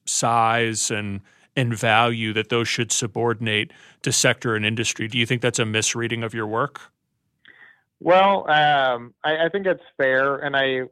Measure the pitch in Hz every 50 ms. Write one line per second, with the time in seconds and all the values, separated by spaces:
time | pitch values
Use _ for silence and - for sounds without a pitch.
0 | _ - - - 135 113 117 117 113 110 117 117 117 113 110 101 - - 113 107
1 | 104 101 98 98 - _ _ _ _ _ _ 135 127 120 117 101 120 113 107 113
2 | 120 117 120 113 113 110 104 110 107 - 120 117 117 - - - 117 110 - -
3 | 123 104 - 117 117 120 113 110 117 110 107 104 - - - - - - - _
4 | - 135 110 - - 127 123 - - 120 110 107 107 107 113 117 110 - - -
5 | 113 110 117 120 117 - 139 117 - 123 - - 117 107 107 110 107 - - 120
6 | 117 113 117 117 113 107 113 113 107 107 110 117 - - - - - - _ _
7 | _ _ _ _ _ _ _ _ _ - - - - - _ _ _ _ _ _
8 | - 165 180 190 196 196 196 185 - 151 151 151 151 147 147 139 131 131 123 120
9 | 120 120 - _ - 151 156 156 165 165 196 202 196 185 165 - - - _ -
10 | 139 131 131 131 135 139 139 135 147 143 139 139 135 135 131 127 127 -